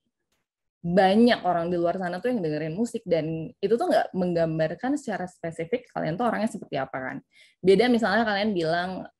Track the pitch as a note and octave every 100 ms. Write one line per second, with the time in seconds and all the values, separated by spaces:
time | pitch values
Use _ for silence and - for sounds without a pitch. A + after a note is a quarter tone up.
0 | _ _ _ _ _ _ _ _ E3+ F3+
1 | F#3+ G#3 A#3+ G3+ F3+ E3+ E3+ F3 E3+ F#3
2 | F3+ F3+ A#3+ B3 D#3+ D3+ D#3+ E3+ A#3 -
3 | F3+ E3 D#3 D#3+ D#3 - G3 A#3+ F4+ G#3
4 | - F#3 F3+ E3 E3 D#3+ D#3 E3+ B3+ C#4+
5 | - F3+ F3+ - E3 D#3+ E3 - - -
6 | D#3+ F3+ A#3+ G3 A3 F#3+ - C#3+ C3+ C3+
7 | C3 C#3 _ _ - _ F3+ G3 B3 A#3
8 | G#3+ G#3 G#3+ G3 G#3+ F3+ D#3+ E3+ F#3 F3+
9 | - _